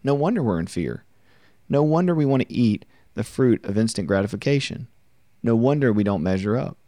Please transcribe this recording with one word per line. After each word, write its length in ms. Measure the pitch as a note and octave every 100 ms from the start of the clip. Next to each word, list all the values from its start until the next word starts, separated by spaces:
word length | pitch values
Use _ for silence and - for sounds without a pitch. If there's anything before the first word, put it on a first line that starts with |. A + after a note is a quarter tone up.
no 120 | C3+ C#3+
wonder 260 | D3+ D#3
we're 180 | B2 E2+
in 60 | F2
fear. 380 | - C#2+ - _ _ _ _ _ _ _
No 140 | C#3+
wonder 320 | D3+ D#3 F3+ E3
we 100 | C#3+
want 160 | C3+
to 100 | -
eat 320 | - A#2+ G#2 - _ _
the 100 | -
fruit 400 | A2 - C3 A2+
of 140 | - G2
instant 300 | A2+ - F2+
gratification. 800 | G2 G2+ G#2 - C#3 - - B2 _ _ _ _ _
No 120 | A#2 A2+
wonder 380 | A#2+ D3 C3+
we 100 | G#2
don't 200 | G2+ G2
measure 340 | E2+ F#2+ G2+ A#2
up. 200 | - -